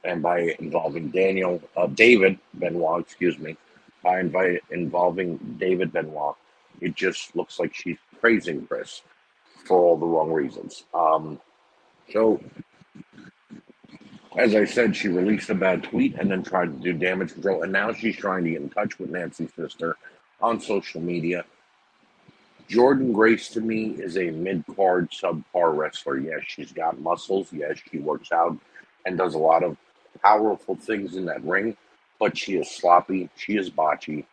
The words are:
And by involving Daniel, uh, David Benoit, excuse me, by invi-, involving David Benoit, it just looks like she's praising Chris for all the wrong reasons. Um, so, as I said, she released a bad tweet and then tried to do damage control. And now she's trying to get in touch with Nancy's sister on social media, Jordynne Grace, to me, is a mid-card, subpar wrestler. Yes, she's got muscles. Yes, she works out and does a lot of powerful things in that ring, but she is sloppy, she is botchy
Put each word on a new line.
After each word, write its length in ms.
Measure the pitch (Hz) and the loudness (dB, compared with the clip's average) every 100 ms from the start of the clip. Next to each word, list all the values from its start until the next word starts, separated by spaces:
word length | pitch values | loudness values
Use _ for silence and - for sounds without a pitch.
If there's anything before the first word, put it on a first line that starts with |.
| 92 | -4
And 160 | 87 | -2
by 340 | 78 87 85 78 | 0 2 0 -4
involving 500 | 80 82 80 76 80 | -4 -2 -2 -6 -4
Daniel, 520 | 92 95 95 92 87 - - | 0 2 2 -2 -2 -6 -2
uh, 120 | 87 | -2
David 520 | - 113 120 95 95 _ | 6 8 10 6 2 _
Benoit, 480 | - 90 85 80 85 | -6 -4 -2 0 -2
excuse 360 | 82 - 87 76 | -4 -2 -2 -2
me, 200 | 78 78 _ _ _ _ | -10 -14 _ _ _ _
by 220 | 90 92 | 0 0
invi-, 380 | 90 90 92 87 - | 0 0 0 0 -4
involving 880 | 85 80 82 90 87 90 80 - - | -6 -4 0 0 0 -4 -6 -10 -6
David 320 | 92 92 92 | -2 0 0
Benoit, 460 | 85 78 76 73 - _ _ _ - | -4 -6 -4 -6 -6 _ _ _ -10
it 160 | 87 - | -8 -2
just 400 | 95 85 - 85 | -4 -4 -8 -8
looks 240 | 80 - | -8 -4
like 160 | 85 - | -6 -6
she's 220 | - 80 _ - | -10 -10 _ 0
praising 440 | 117 110 87 76 - | 2 2 0 -8 -6
Chris 360 | - - - _ _ _ _ _ _ - | -8 -8 -14 _ _ _ _ _ _ 2
for 180 | 90 87 | 6 6
all 120 | 82 | 4
the 80 | 82 | 4
wrong 260 | 82 78 | 2 2
reasons. 540 | 80 67 - - - _ | 0 -2 -6 -16 -18 _
Um, 440 | 85 80 80 78 - _ _ _ _ _ _ _ | 0 4 2 0 -14 _ _ _ _ _ _ _
so, 280 | 104 113 104 - - - _ _ - - - - _ _ - _ _ - - - - - - | 2 2 2 -4 -20 -20 _ _ -20 -20 -20 -20 _ _ -20 _ _ -20 -20 -20 -20 -10 2
as 180 | 120 107 | 4 6
I 80 | |
said, 320 | 101 - 117 - | 4 2 2 2
she 140 | 104 | 0
released 400 | 90 95 107 - | 2 2 0 -2
a 40 | |
bad 300 | 101 95 87 | 0 2 0
tweet 320 | - - 135 - | -2 0 0 0
and 160 | 98 | -2
then 100 | 95 | -2
tried 260 | - 95 87 | -2 -2 -2
to 140 | 69 | -2
do 120 | 90 | -4
damage 400 | 82 92 92 87 | -2 0 -2 -4
control. 300 | - 98 92 | -4 -2 0
And 100 | 87 | 0
now 180 | 95 107 | -2 -2
she's 240 | 113 113 98 | -2 -4 -4
trying 300 | 101 95 85 | -4 -2 -2
to 60 | |
get 100 | 80 | -4
in 80 | 71 | -6
touch 280 | - 107 - | -4 -6 -6
with 120 | 92 | -8
Nancy's 440 | 90 85 - 82 | -8 -8 -8 -12
sister 440 | - 82 - 82 - - _ _ _ | -8 -12 -6 -6 -6 -12 _ _ _
on 200 | 113 113 | -2 -2
social 400 | - 101 - 82 | -2 -4 -4 -8
media, 420 | 85 87 82 87 - _ _ _ _ _ _ _ _ _ _ _ - | -4 -4 -2 -4 -6 _ _ _ _ _ _ _ _ _ _ _ -2
Jordynne 400 | 113 123 135 127 | 4 6 4 2
Grace, 380 | 107 113 113 - | 4 4 4 0
to 100 | 113 | -6
me, 300 | 113 110 110 - | -4 -2 -4 -6
is 200 | 95 87 | -6 -4
a 140 | 87 | -4
mid-card, 800 | 80 90 92 - - 95 90 82 | -4 -4 -4 -6 0 2 2 0
subpar 640 | - 92 82 - 90 85 76 | -4 -4 -4 -4 2 2 2
wrestler. 400 | 78 - - 69 | -2 -6 -6 -4
Yes, 260 | 73 78 - | -4 -8 -10
she's 240 | - 73 | -12 -12
got 300 | - 80 65 | -6 -4 -4
muscles. 500 | 80 87 - 98 92 | -4 -4 -2 -2 -2
Yes, 260 | 78 73 73 - | -8 -6 -6 -8
she 60 | 78 | -8
works 340 | 73 76 - | -4 -6 -2
out 260 | 85 85 - _ - - _ 90 | 0 0 -2 _ -20 -20 _ -8
and 120 | 90 | -2
does 160 | 90 | -2
a 60 | 78 | 2
lot 240 | 80 82 | 4 4
of 120 | 87 - _ _ _ - | 2 -4 _ _ _ 0
powerful 520 | 101 107 107 95 - - | 4 4 4 -2 -6 -8
things 420 | - 107 98 90 | -4 -4 -4 -6
in 80 | 90 | -6
that 180 | 76 | -6
ring, 320 | - 95 110 107 _ _ _ _ | -2 -2 -2 -8 _ _ _ _
but 200 | 104 - | -2 -2
she 180 | - 92 | -4 -2
is 140 | 73 | -4
sloppy, 600 | - 90 87 - 95 90 - | 0 6 6 6 -6 -6 -12
she 220 | - 104 | -4 -2
is 120 | 92 | -2
botchy 560 | 82 78 76 - 76 - | 0 0 0 -6 -10 -10